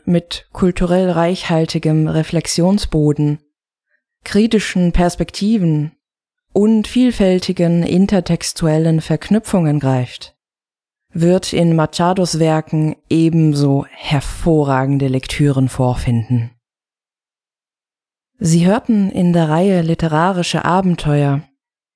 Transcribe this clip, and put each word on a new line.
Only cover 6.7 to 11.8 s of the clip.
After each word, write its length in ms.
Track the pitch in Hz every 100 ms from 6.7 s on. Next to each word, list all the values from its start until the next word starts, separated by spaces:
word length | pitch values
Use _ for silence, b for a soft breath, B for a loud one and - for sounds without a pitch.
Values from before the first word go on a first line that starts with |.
| 220 208
vielfältigen 960 | 247 254 226 190 185 - 185 170 170
intertextuellen 1160 | 170 175 196 196 175 165 - - 165 156 160 160
Verknüpfungen 760 | - 156 - 214 - 196 156 147
greift, 580 | 135 131 123 - - _ _ _ _ _ _ _ _
wird 400 | 170 170 185 -
in 240 | - 170
Machados 640 | 165